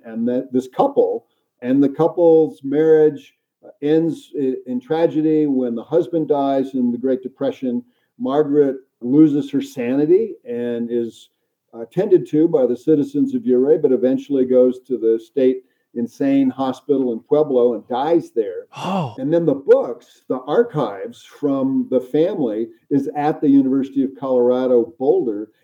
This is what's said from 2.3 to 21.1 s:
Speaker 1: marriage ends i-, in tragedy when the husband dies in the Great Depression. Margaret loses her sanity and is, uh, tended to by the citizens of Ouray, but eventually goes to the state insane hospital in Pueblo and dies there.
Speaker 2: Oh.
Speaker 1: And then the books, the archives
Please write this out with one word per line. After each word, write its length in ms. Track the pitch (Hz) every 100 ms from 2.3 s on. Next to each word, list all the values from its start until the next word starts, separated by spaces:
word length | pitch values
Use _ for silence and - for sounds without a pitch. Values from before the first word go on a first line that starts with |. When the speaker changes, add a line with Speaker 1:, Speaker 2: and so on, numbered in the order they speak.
| 160 151 -
Speaker 1:
marriage 720 | 135 143 160 156 156 139 - _ _ _ - -
ends 500 | 143 160 165 135 - 151
i-, 160 | 131 127 -
in 120 | 123
tragedy 680 | - 160 165 147 156 156 151
when 280 | 131 123 113
the 80 |
husband 440 | 104 160 175 170 147
dies 460 | 147 139 135 131
in 180 | 135 123
the 60 | 120
Great 260 | 131 127
Depression. 600 | 127 - 135 - 127 120 - _ _ -
Margaret 580 | 127 143 143 147 139 135 - _
loses 480 | 120 143 156 139 -
her 100 | 139
sanity 720 | - - 120 135 151 185 226 - 120
and 440 | 120 120 117 117
is, 380 | 120 117 - _ _ _ _ _
uh, 120 | 117 117
tended 360 | 175 202 180 123
to 180 | 151 170
by 180 | 156 123
the 120 | 123
citizens 560 | - 151 135 143 131
of 100 | 127 117
Ouray, 300 | 123 135 160
but 140 | 147
eventually 540 | 123 127 131 135 135 127
goes 340 | 127 127 123
to 160 | - 120
the 220 | 113 113
state 440 | 113 - 131 127 - _ _ 120
insane 540 | 117 - 139 139 131
hospital 640 | 127 135 127 - 135 127
in 60 | 113
Pueblo 560 | - 147 151 123 120 113
and 120 | -
dies 440 | 123 147 170 -
there. 340 | 117 98 90 - 143
Speaker 2:
Oh. 400 | 170 196 139 107
Speaker 1:
And 120 | 139
then 120 | 170 160
the 80 |
books, 720 | 139 165 262 143 117 - _ -
the 120 | 131
archives 840 | 147 160 - 151 117 98 107